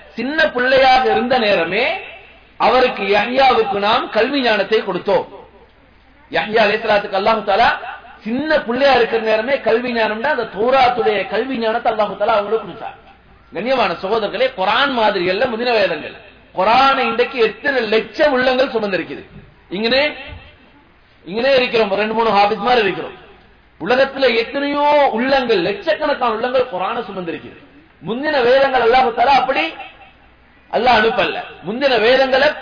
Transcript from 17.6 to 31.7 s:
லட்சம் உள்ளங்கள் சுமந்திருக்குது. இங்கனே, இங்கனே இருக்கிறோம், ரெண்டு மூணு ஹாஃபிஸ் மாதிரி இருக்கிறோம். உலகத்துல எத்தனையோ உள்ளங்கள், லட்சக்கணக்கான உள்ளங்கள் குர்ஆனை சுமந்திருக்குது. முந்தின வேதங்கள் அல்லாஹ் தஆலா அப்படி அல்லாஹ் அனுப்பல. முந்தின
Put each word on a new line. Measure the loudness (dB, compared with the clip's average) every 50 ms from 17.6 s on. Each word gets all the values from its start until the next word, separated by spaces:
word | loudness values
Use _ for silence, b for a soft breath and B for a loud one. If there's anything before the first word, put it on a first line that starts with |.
| -4 -2 -2 -2
லட்சம் | 0 0 0 -2 -2 -2 -2 0 2 2
உள்ளங்கள் | 2 2 2 2 2 2 0 0
சுமந்திருக்குது. | 0 -4 -4 -2 -4 -4 -4 -6 -10 -14 -14 -18 -20 -20 -20 -20 _ _ _ -10
இங்கனே, | -8 -4 -2 0 0 0 0 -2 -4 -8 -16 -16 -18 -18 -20 -20 -20 _ _ _ _ -20 _ _ _ _ _ _ _ _ -14
இங்கனே | -8 -4 -2 2 2 4
இருக்கிறோம், | 2 2 2 0 0 0 0
ரெண்டு | 0 -2 -2 -2 0
மூணு | 0 0 2
ஹாஃபிஸ் | 4 4 2 2 2 -2
மாதிரி | 0 0 2 2
இருக்கிறோம். | 2 0 -2 -4 -8 -10 -12 -16 -20 -20 -20 -20 _ _ _ _ _ _ _ -8
உலகத்துல | -4 -2 2 2 2 0 0 0 0 2 2
எத்தனையோ | 2 -2 -2 -4 -4 -2 -2 -2 0 2 4 4 4 4 2
உள்ளங்கள், | 2 0 0 2 0 0 2 2 0 2
லட்சக்கணக்கான | 0 -2 -4 -4 -2 -2 -2 -2 0 -2 -2 0 0 -2 -2
உள்ளங்கள் | -2 -4 -2 0 0 -2 -2
குர்ஆனை | -4 -6 -4 -4 -4 -6 -8
சுமந்திருக்குது. | -8 -8 -10 -8 -8 -8 -10 -10 -16 -20 -20 -20 -20 -20 -20 -20 _ _ -16 -10 -8
முந்தின | -6 -4 -4 -2 0 0 2
வேதங்கள் | 4 4 4 4 4 2 2
அல்லாஹ் | 2 4 4 4 4 2 2
தஆலா | 0 2 4 4
அப்படி | 2 2 0 -2 -2 -4 -6 -8 -12 -18 -20 -20 -20 -20 -20 _ _ _ -20 _ _ _ _ _ _ _ -6
அல்லாஹ் | -4 0 2 4 4 4
அனுப்பல. | 4 2 2 0 -2 -2 -2 -6 -8 -12 -14 -14 -10
முந்தின | -8